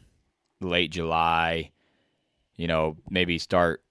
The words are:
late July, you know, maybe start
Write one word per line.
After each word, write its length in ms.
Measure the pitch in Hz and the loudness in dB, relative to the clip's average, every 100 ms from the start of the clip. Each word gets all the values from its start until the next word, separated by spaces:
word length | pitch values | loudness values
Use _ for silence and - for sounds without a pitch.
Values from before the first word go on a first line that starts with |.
| _ _ _ _ _ - | _ _ _ _ _ -10
late 300 | 92 87 82 | -2 0 0
July, 800 | 87 82 82 82 82 82 82 80 _ _ _ _ _ _ _ _ - | -2 -2 0 2 2 0 -2 -8 _ _ _ _ _ _ _ _ -8
you 120 | 85 | -2
know, 280 | 80 78 78 - | 0 -2 -4 -4
maybe 280 | 92 87 82 | 0 0 -2
start 460 | - 92 85 76 _ | 0 2 2 0 _